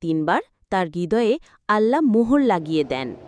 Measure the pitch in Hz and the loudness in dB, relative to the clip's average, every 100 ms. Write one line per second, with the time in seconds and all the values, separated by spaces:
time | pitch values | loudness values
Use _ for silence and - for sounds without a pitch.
0 | 165 160 156 220 466 _ - 190 170 170 | -2 -2 0 -2 -4 _ -6 -4 -2 -4
1 | 170 220 226 302 - _ - 214 220 285 | -2 0 0 -2 -6 _ -2 0 2 2
2 | 294 220 233 285 254 180 156 156 131 131 | 2 2 2 2 2 0 0 -2 -2 -4
3 | 127 - | -8 -12